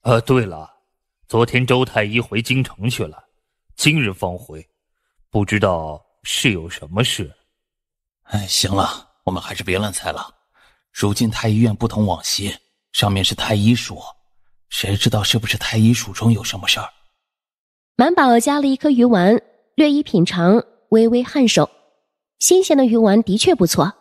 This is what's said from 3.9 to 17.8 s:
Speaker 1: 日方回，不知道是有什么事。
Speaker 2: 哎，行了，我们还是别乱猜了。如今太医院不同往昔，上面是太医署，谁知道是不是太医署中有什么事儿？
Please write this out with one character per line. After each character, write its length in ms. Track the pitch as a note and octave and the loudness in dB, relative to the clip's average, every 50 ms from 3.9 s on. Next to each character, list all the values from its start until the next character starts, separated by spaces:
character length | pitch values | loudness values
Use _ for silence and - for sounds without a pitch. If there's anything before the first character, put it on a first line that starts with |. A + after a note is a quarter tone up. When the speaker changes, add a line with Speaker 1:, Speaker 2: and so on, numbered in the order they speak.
| D3+ D#3+ C3 | 0 0 -2
Speaker 1:
日 100 | G#2 F#2 | -4 -4
方 240 | - - F2+ F2+ | -6 -8 -8 -8
回， 300 | F2+ - - D#2+ D#2 D#2+ _ _ _ _ _ _ _ _ _ _ _ _ _ | -10 -14 -18 -20 -20 -20 _ _ _ _ _ _ _ _ _ _ _ _ _
不 140 | _ A2 G#2 | _ -2 -2
知 160 | G2 G#2+ G#2 | 0 0 0
道 420 | G2 G2 F2+ E2+ D#2+ D#2 D2+ - _ _ _ _ _ | 2 0 0 -2 -4 -8 -12 -14 _ _ _ _ _
是 280 | - - - - C3+ | -8 -8 -2 -2 -2
有 180 | G#2 F2 D#2+ E2+ | -2 -2 -6 -12
什 220 | - - - C#2+ | -14 -16 -16 -8
么 140 | E2+ G2+ B2 | -4 -4 -2
事。 260 | - - - F#2 C#2 - _ _ _ _ _ _ _ _ _ _ _ _ _ _ _ _ _ _ | -2 -4 -6 -8 -12 -12 _ _ _ _ _ _ _ _ _ _ _ _ _ _ _ _ _ _
Speaker 2:
哎， 240 | _ - G#2 G2+ | _ -8 -8 -6
行 280 | F#2+ - - - F#2+ F#2+ | -4 -4 -2 -2 -2 -2
了， 360 | G2 F#2 - - - - _ _ _ _ | -2 -2 -4 -4 -10 -16 _ _ _ _
我 60 | - | -6
们 120 | F#2 F2 - | -6 -6 -8
还 120 | - G2+ | -12 -14
是 80 | - - | -12 -6
别 160 | - F2+ F#2+ | -4 -4 -4
乱 140 | G#2 G#2 G2 | -4 -4 -8
猜 180 | - - F2+ | -8 -8 -8
了。 240 | D#2+ - - - _ _ _ _ _ _ _ _ _ _ _ _ | -10 -10 -12 -16 _ _ _ _ _ _ _ _ _ _ _ _
如 220 | _ - - G#2 G#2 | _ -4 -2 -2 0
今 180 | - B2 A2+ | 0 -2 -4
太 200 | A2 - - A2+ | -4 -4 -2 -2
医 80 | G#2+ G#2+ | 0 2
院 160 | A#2 A#2 G#2 | 2 0 0
不 120 | - A#2 | -2 -4
同 200 | A2+ - A2 G#2+ | -4 -2 0 -2
往 160 | G2 F2 D#2+ - | -2 -2 -4 -6
昔， 300 | - - - G2 G2+ - - _ _ _ _ _ _ _ | -6 -6 -6 -6 -8 -10 -12 _ _ _ _ _ _ _
上 200 | - - G#2 G2+ | -2 0 0 0
面 100 | F#2+ F#2+ | 0 -2
是 120 | - A2 | -2 -4
太 200 | - - - A2 | -4 -4 -2 -2
医 200 | G2+ G2+ A2 B2 | 2 4 2 2
署， 240 | A#2 - - G2 E2 - - - _ _ _ _ _ _ _ _ _ _ _ | 2 -2 -8 -12 -14 -16 -20 -20 _ _ _ _ _ _ _ _ _ _ _
谁 260 | - - - G2 G2+ | -10 -8 -4 -4 -2
知 140 | G2+ - A#2 | 0 0 0
道 120 | A2 A2 G2 | 0 0 -2
是 160 | - - A#2 | 0 -2 -2
不 80 | A2 | -2
是 120 | G#2+ - A2 | -2 -6 -4
太 180 | - - - | -4 -4 0
医 160 | A2 A2 A2+ B2 | 2 4 4 4
署 200 | A#2+ - - G2 | 2 -2 -10 -10
中 200 | - - A#2 A#2 | -2 0 0 0
有 100 | G2+ - | 0 -2
什 160 | - - G2 | -8 -10 -8
么 80 | F2 | -4
事 140 | - - - | -4 -4 -4
儿？ 80 | - - _ _ _ _ _ _ _ _ _ _ _ _ _ _ _ _ _ _ | -4 -12 _ _ _ _ _ _ _ _ _ _ _ _ _ _ _ _ _ _